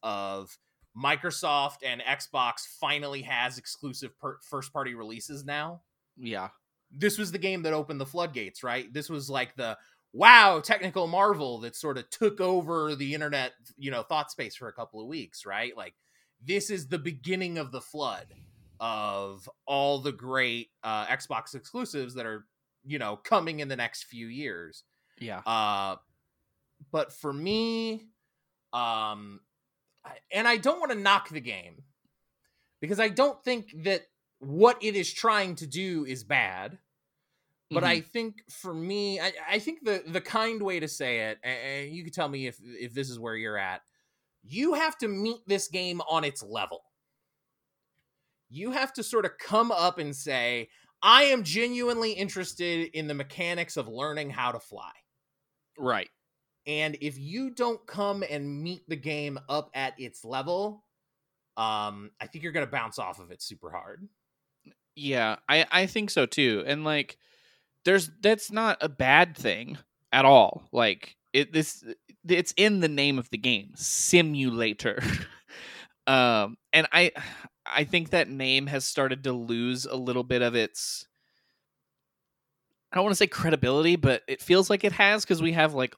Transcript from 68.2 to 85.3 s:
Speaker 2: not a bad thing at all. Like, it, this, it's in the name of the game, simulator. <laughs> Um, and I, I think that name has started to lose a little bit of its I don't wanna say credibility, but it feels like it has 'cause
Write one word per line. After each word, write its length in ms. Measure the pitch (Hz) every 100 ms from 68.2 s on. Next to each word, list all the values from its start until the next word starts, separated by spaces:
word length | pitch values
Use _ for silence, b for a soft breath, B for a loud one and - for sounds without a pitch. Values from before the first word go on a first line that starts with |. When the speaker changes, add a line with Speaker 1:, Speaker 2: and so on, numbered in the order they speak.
| 196 220 -
Speaker 2:
not 260 | 208 226 -
a 80 | 156
bad 480 | 139 131 147 175 151
thing 400 | 117 95 120 151 - _ _
at 140 | 127 135
all. 420 | 135 98 - -
Like, 420 | 120 113 92 - - _
it, 220 | 135 139
this, 320 | 156 151 - 113 - _ - 170
it's 260 | 175 170 -
in 240 | 208 202
the 80 | 160
name 280 | 143 143 135
of 120 | 117
the 80 | 117
game, 340 | 123 113 101 -
simulator. 1300 | - - - 175 160 143 131 117 113 107 117 101 -
<laughs> 40 | B B B B B B B B _ -
Um, 500 | 135 123 113 101 - _
and 140 | 156 156
I, 200 | 160 180 - B B B _ -
I 160 | 135
think 260 | 147 180 160
that 180 | 180 151
name 380 | 135 131 135 139
has 180 | 139
started 420 | - - 135 131 135
to 60 |
lose 520 | 123 117 117 120 127 131
a 100 | 131
little 280 | 127 123
bit 180 | 123 127
of 140 | 120 117
its 520 | 110 - - - - _ _ _ _ _ _ _ _ _ _ _ _ _ _ _ _ _ _
I 40 | 185
don't 80 | 202
wanna 100 | 190
say 120 | 170
credibility, 680 | - 165 151 123 139 160 170
but 280 | 139 123 -
it 140 | 135
feels 280 | - 180 190
like 140 | 202
it 100 | 202
has 300 | 185 202 214
'cause 160 | -